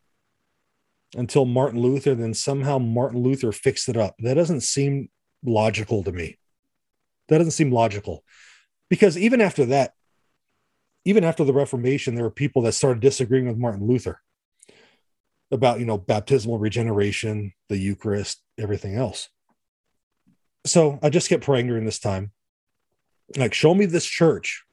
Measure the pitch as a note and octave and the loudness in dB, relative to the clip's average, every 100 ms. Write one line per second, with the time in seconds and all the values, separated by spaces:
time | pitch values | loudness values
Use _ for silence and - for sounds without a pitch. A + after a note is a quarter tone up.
0 | _ _ _ _ _ _ _ _ _ _ | _ _ _ _ _ _ _ _ _ _
1 | _ B2 A#2 D3 B2 B2 C#3 A#2 B2 C3+ | _ -8 -2 0 2 2 0 0 0 0
2 | C#3+ A#2+ A2+ A2 - C#3 C3+ C#3 A#2 A#2 | 0 -2 -4 -4 -4 -4 -2 -2 0 -2
3 | C3 A#2+ B2+ C3+ A#2 - C3+ - - A2+ | -2 0 0 0 -2 -2 -2 -2 -2 -2
4 | F#2+ - A#2 C#3+ E3+ D3 - C#3 C#3 C#3 | -2 -2 -2 0 0 -2 -2 -2 0 -2
5 | - _ _ _ A#2+ A2 A2 A2 G#2 G#2+ | -6 _ _ _ -2 2 2 0 -2 -4
6 | F2+ F2 D#2+ - _ _ _ _ _ _ | -2 -6 -10 -14 _ _ _ _ _ _
7 | _ _ - D#3 E3 - C#3+ A#2+ A2+ G#2 | _ _ 2 2 4 2 2 2 2 -2
8 | G2 D#2+ _ _ - _ _ _ _ F3+ | -10 -12 _ _ -20 _ _ _ _ 4
9 | G3+ E3 A3 B3 F#3+ - A#2+ C#3 B2+ - | 4 4 2 4 2 2 2 2 0 -6
10 | _ _ _ _ _ _ _ _ _ _ | _ _ _ _ _ _ _ _ _ _
11 | F3+ G#3 E3 D#3+ C#3 C3+ C#3 B2+ B2 C#3 | 2 4 4 2 2 2 0 -2 0 0
12 | - A#2 A2+ - C#3 B2+ A#2 - C#3 A#2 | -2 -4 -4 -4 -2 0 0 2 0 2
13 | C3+ - G2+ C3 B2 A2+ A#2+ G2 G#2 B2+ | 2 2 0 0 0 -2 -4 -2 0 0
14 | - - _ _ _ _ _ _ _ _ | -2 -12 _ _ _ _ _ _ _ _
15 | _ _ _ _ _ A#2+ B2+ A2+ A#2 G#2 | _ _ _ _ _ 2 2 2 -2 -4
16 | - G#2+ - C3+ A2+ A2+ G#2+ A#2+ A2+ G2+ | -2 -2 2 0 0 -4 -2 -2 -2 0
17 | G2+ G2 A2+ G#2+ G2+ - - G2+ F#2+ G2 | 0 -2 -6 -6 -8 -14 -8 -4 -4 -4
18 | A2 G2+ G2 - _ - G#2 G2 G2+ G#2+ | -4 -4 -6 -12 _ -10 -6 -6 -4 -4
19 | A#2+ - - _ _ _ _ _ _ _ | -4 -6 -14 _ _ _ _ _ _ _
20 | _ _ _ _ _ _ - F3 D3+ C#3+ | _ _ _ _ _ _ 0 2 2 2
21 | D3+ D#3+ - D#3+ C#3+ C3 B2 A2+ A2 - | 0 0 0 -2 0 0 0 -2 -4 -4
22 | G#2 F#2+ G2+ - _ _ _ _ _ _ | -4 -4 -6 -14 _ _ _ _ _ _
23 | _ _ _ C#3+ A#2 - D#3 F#3+ G3 E3 | _ _ _ -2 -2 4 4 4 2 0
24 | - - E3 G#2+ - - _ | -4 2 2 2 -4 -12 _